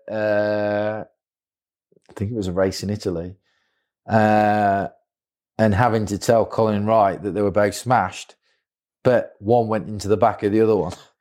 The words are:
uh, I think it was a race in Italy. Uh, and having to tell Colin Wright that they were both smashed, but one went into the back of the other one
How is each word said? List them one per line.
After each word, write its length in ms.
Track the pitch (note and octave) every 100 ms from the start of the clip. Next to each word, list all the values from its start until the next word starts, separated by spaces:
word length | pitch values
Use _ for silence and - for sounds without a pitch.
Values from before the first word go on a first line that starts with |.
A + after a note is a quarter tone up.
| -
uh, 960 | G#2+ G#2+ G#2 G#2 G#2 G#2 G#2 G#2+ G#2+ - _ _ _ _ _ _ _ _ _ _
I 40 |
think 180 | - G2+
it 40 |
was 120 | A#2 F#2
a 60 |
race 300 | F2+ F#2+ -
in 60 | F#2+
Italy. 460 | G#2 G2 E2+ F2+ - _ _ _ _ _ _ -
Uh, 840 | G#2+ G#2+ G#2+ G#2 G#2 G2+ G2 F#2 _ _ _ _ _ _ -
and 160 | A2
having 320 | F#2+ A#2+ A2
to 120 | G2+ G2+
tell 280 | - A2+
Colin 400 | - - A2 G#2
Wright 360 | G#2 A2+ G2 E2+
that 100 | G2
they 100 | F#2
were 100 | G2+
both 220 | G#2 G#2
smashed, 600 | - A#2+ A#2+ F#2 - - - _ _ _ _ _ _
but 300 | B2+ A#2 - -
one 280 | G2+ A#2+ A2
went 200 | A2 G2
into 180 | G#2+ G2
the 100 | G#2
back 260 | A2+ -
of 80 | G#2
the 100 | A2
other 140 | A2
one 180 | G2+ E2 - - _